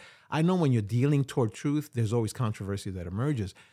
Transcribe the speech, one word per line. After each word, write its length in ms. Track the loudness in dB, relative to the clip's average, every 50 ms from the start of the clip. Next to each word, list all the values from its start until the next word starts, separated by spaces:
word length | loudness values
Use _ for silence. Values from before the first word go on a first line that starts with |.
| -8 -20 -20 -20 _ -4
I 100 | 0 2
know 140 | 2 4 4
when 160 | 4 4 4
you're 100 | 4 2
dealing 420 | 2 0 0 2 2 4 4 2 0
toward 300 | 0 0 0 0 0 0
truth, 380 | -2 -2 -2 0 -2 -2 -4 -2
there's 180 | -2 0 0
always 220 | 2 0 0 0 -2
controversy 560 | -2 -2 -2 -4 -4 -6 -6 -6 -6 -6 -6
that 160 | -8 -6 -6
emerges. 480 | -6 -4 -2 -2 -2 0 -2 -4 -6 -8 -12 -20 _